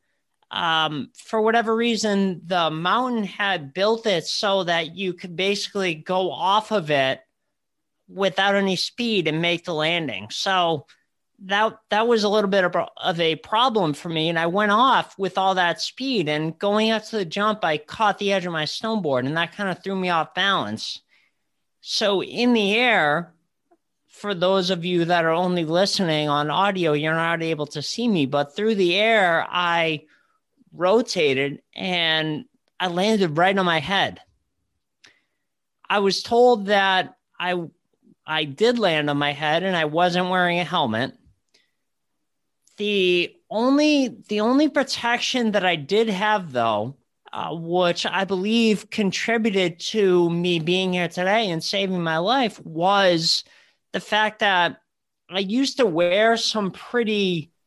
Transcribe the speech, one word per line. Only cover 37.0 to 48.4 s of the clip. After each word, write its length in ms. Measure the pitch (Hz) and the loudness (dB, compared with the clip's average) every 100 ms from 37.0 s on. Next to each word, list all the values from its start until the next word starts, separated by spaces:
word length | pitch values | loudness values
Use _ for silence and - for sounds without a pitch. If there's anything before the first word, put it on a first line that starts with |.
| 151 - _ - | 0 -10 _ -6
I, 220 | 180 180 160 - _ _ _ _ - | -4 -4 -6 -14 _ _ _ _ -4
I 200 | 156 156 | -4 -4
did 340 | 135 233 240 | 0 2 2
land 300 | 190 156 147 | 2 2 0
on 80 | 143 | 0
my 160 | 143 | -2
head 280 | 143 151 165 | -2 0 0
and 140 | 190 175 | 0 0
I 100 | 151 | 0
wasn't 440 | 160 180 180 185 | 2 2 2 0
wearing 300 | 185 175 175 | 2 2 0
a 40 | |
helmet. 500 | 160 175 131 110 135 - _ _ _ _ _ _ _ _ _ _ _ _ _ _ _ - | -2 0 0 0 -4 -8 _ _ _ _ _ _ _ _ _ _ _ _ _ _ _ -8
The 600 | 208 196 180 180 170 - _ | -2 0 2 2 0 -8 _
only, 680 | 208 247 285 302 285 247 - - | -2 2 4 4 2 0 -6 -6
the 140 | 208 | -2
only 260 | 220 269 302 | 2 4 2
protection 840 | 302 269 - 240 240 - 247 220 | 2 -2 -2 -2 -2 -2 -2 0
that 120 | 196 180 | 2 0
I 120 | 165 | -2
did 320 | 139 208 226 | 0 0 0
have, 420 | 185 214 208 165 | 0 0 0 -2
though, 440 | 123 113 104 117 - _ _ - | 0 0 0 -4 -10 _ _ -14
uh, 220 | - 160 165 | -10 -8 -8
which 500 | 165 180 175 170 202 | -2 2 2 0 -4
I 180 | 175 190 | -4 -2
believe 680 | 185 | -2